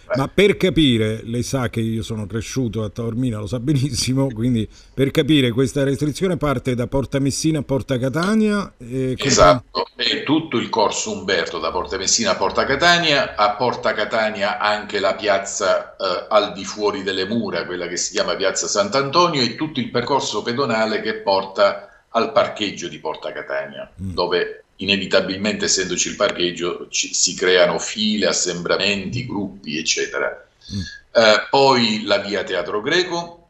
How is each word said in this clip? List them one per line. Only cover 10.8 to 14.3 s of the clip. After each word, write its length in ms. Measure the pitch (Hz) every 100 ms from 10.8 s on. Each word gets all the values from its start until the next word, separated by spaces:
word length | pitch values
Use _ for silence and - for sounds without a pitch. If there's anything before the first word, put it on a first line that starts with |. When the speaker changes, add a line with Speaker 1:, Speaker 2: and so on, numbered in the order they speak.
| 98 - 110 98
Speaker 1:
Umberto 400 | 95 90 82 85
da 120 | 82
Porta 260 | 90 85 95
Messina 340 | 92 - 104
a 40 | 92
Porta 300 | 95 117 110
Catania, 680 | 135 170 170 160 143 - -
a 200 | 104 -
Porta 380 | 123 110 110
Catania 680 | 107 104 113 107